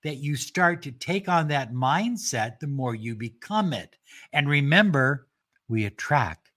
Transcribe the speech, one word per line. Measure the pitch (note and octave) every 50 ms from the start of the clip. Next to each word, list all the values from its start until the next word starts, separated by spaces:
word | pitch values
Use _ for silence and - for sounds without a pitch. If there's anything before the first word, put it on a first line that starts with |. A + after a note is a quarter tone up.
| _
that | D3+ D3+
you | C3 C#3+ D3 D3
start | C3 - - _ F#3 F3+ E3+ F3 E3+
to | E3+ D3
take | B2 - - - F3 G3 G3 F#3
on | F3+ E3+ D#3+
that | D3+ D3 C#3 C3 A2+
mindset, | B2 B2 C3 C3 D3 F3 G#3+ A#3+ A#3+ A3 - - - A#2 A2 A#2 A#2 _
the | D#3+
more | D3 C#3 C3+ C3 B2 A#2
you | A2 G#2+ A#2 A#2
become | G#2+ A#2 A#2 - _ - - G#3 G#3+ G#3 F3+
it. | C3+ G2+ E2+ - _ _ _ _ - - - - -
And | D3+ C#3+ C#3+
remember, | C#3+ C#3+ C#3+ C#3 D#3 F#3 A3 G3+ D#3+ C#3 C3 C3 C#3+ C3+ - _ _ _ _ _ _ _ _ _
we | A#2 A2 G#2+
attract | G2+ - - - - D3 C#3+ A#2 E2+ D#2+ _ _ _ _